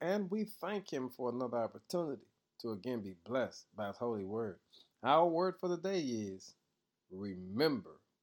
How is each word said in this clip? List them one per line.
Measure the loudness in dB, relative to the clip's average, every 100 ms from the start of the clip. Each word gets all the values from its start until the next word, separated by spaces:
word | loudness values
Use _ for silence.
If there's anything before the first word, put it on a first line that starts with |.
and | 0 2 2
we | 0
thank | -2 -4 -4 -4 -2
him | -4 -4
for | -2 -2
another | 0 0 0
opportunity | 0 -4 -4 -2 0 -4 -10 _ _ -8
to | -6
again | -4 -2 -4
be | -4 -10
blessed | -2 0 0 -4 -12
by | -6 -6
his | -2
holy | -2 -2 -2
word. | -2 -4 -6 _ -20 -20 _
Our | 6 8 8
word | 4 2 0
for | -2
the | -2
day | 0 0
is, | 0 -2 -4 -6 -14 -20 _ _ _ _ -14
"Remember | -8 -6 -6 -4 2 4 4 -4 -16 _ _